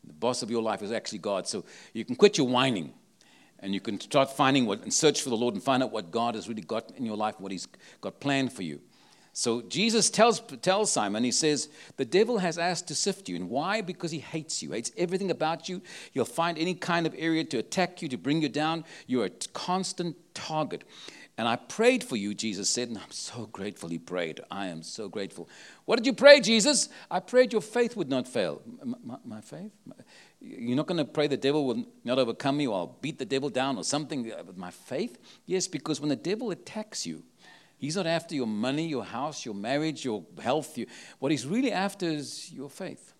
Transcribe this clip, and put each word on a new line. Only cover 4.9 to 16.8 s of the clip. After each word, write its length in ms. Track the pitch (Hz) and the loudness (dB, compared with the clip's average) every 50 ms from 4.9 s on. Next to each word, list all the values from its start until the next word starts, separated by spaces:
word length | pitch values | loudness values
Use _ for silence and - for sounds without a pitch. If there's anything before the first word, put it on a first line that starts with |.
| - | 0
search 300 | - - 151 143 - - | 4 4 4 4 4 0
for 80 | 139 | -2
the 60 | 120 | 0
Lord 180 | 110 120 120 107 | 0 0 0 0
and 80 | 101 - | 0 0
find 180 | - 135 127 | 2 2 2
out 120 | 131 120 110 | 2 0 -2
what 180 | 113 98 82 | -6 -6 -2
God 240 | - 113 117 117 117 | -2 0 0 0 -2
has 140 | 110 87 98 | -4 -6 -8
really 140 | 117 107 95 | -8 -10 -6
got 280 | - 113 113 117 - - | -4 -4 -4 -4 -8 -10
in 100 | - 131 | -8 -6
your 100 | 113 107 | -4 -2
life, 220 | 104 107 107 104 - | -2 -2 -2 -2 -4
what 140 | 92 98 98 | -8 -8 -8
he's 160 | 90 - - - - - - - - | -8 -8 -12 -16 -20 -20 -20 -20 -10
got 180 | - 101 - - | -10 -10 -10 -4
planned 340 | - 139 139 135 135 123 - | -2 0 2 2 0 -2 -4
for 120 | - 95 | -6 -8
you. 160 | 80 71 73 - - _ - - - - - - - _ | -6 -8 -10 -14 -20 _ -20 -20 -20 -20 -20 -20 -14 _
So 260 | - - 120 113 123 117 | -4 0 0 0 0 -2
Jesus 480 | - - 143 202 226 214 233 175 - | -4 -2 0 2 4 4 4 2 2
tells, 280 | - - 214 240 214 - - - 135 120 - | 6 8 8 8 6 2 -2 -10 -14 -4 2
tells 300 | 175 185 202 214 - - | 2 2 4 2 2 2
Simon, 320 | 143 110 101 101 110 123 | 2 2 2 2 0 0
he 80 | 123 113 | 2 2
says, 360 | - 160 156 151 135 - - - - - - - | 2 2 2 2 2 -2 -6 -12 -20 -20 -20 -6
"The 80 | - 139 | -6 -6
devil 340 | 113 127 185 220 214 247 214 | 2 4 4 4 4 4 0
has 180 | 185 175 156 | 0 0 0
asked 300 | 165 170 180 175 160 - | 0 0 0 0 -2 -4
to 80 | - 156 | -6 -4
sift 340 | - - 202 185 - - - | -2 0 -2 -2 -4 -4 -6
you." 60 | 90 | -6
And 160 | 175 - - | -4 -4 -2
why? 300 | 110 135 147 180 208 226 | -2 -2 0 0 0 -2
Because 320 | 214 170 180 - - 165 170 | -2 -4 -8 -6 -6 -6 -6
he 80 | 151 | -6
hates 420 | 117 - - 160 156 - - - - | -8 -6 -8 -8 -6 -6 -8 -6 -6
you, 80 | 76 | -4
hates 220 | - 110 117 - - | -6 -4 -6 -6 -2
everything 320 | - 175 175 180 185 196 185 | -2 -2 0 0 -2 0 -2
about 400 | 156 123 - 160 160 - - - | -2 0 0 -2 -2 -4 -6 -8
you. 140 | 185 175 - - - - - - _ | -8 -8 -10 -14 -16 -16 -16 -6 _
He'll 120 | 135 117 | -2 -2
find 320 | - - - 165 175 170 | 0 0 0 0 0 2
any 180 | 156 160 180 180 | 0 0 -2 -2
kind 300 | 175 | -2